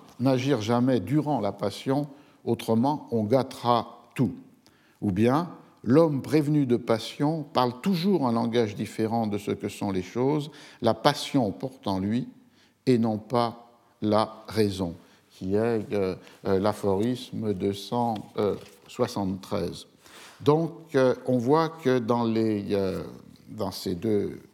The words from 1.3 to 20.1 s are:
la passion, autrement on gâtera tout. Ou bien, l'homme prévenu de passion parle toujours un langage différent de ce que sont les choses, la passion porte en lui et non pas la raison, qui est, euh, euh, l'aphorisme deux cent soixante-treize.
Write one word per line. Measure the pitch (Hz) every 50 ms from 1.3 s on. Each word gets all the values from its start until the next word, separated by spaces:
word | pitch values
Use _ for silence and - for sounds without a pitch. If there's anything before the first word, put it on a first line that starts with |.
| 143 117
la | 104 101
passion, | 98 - 104 98 - - - 127 135 143 147 151 - - - - _ _ -
autrement | 110 117 - - 117 113 113 123 143 151 - - -
on | 117 113 104
gâtera | 104 131 131 120 131 - - - 120 120 113 - - - - - _ _
tout. | - 123 87 - - - - _ _ _ _ _ _ _ _ _ _
Ou | 107 104
bien, | 90 101 113 120 135 160 180 165 - - - - _ _ -
l'homme | - 127 160 170 160 143 131
prévenu | - 104 135 156 147 147 151 147 139
de | 120 120
passion | 113 120 - 117 110 - - - - 147 151 165 160 143 - -
parle | 123 127 123 120 -
toujours | - 196 190 160 170 208 190 156 135
un | 120
langage | 117 117 117 117 110 120 113 104 101
différent | - 107 98 - - 110 107 117 117 113
de | 107 101
ce | 101 - 107
que | 104 - 101 101
sont | - - 107 101
les | 95 98
choses, | - - - 120 127 139 151 151 147 156 - - - - - -
la | - - -
passion | - - 147 139 - - - - 139 117 98
porte | 92 - 135 131 - - -
en | 104 95 95
lui | 95 104 113 123 117 - - - _ _ _ _ _ _ _ _ _
et | 135 123
non | 113 117 113 107
pas | 101 107 - 123 120 117 113 107 - - - _ _ _ _ _ _
la | 104 107 104 107 110 110 - - -
raison, | - 92 113 107 101 92 95 95 85 85 - - _ _ _ _ _
qui | _ - 92 95 98
est, | 107 113 120 117 110 98 - 104
euh, | 101 95 92 87 - - - - - -
euh, | 98 98 92
l'aphorisme | 98 107 - - - 101 95 98 110 123 127 123 - - - 110 110 107 98
deux | 92 101 101 98
cent | - - - 123 120 120 117 110 98 - - - 110 107 98 - - - - - - _
soixante-treize. | - - - 123 110 - 107 101 92 95 95 - - 104 90 87 85 82 - - - _ _ _ -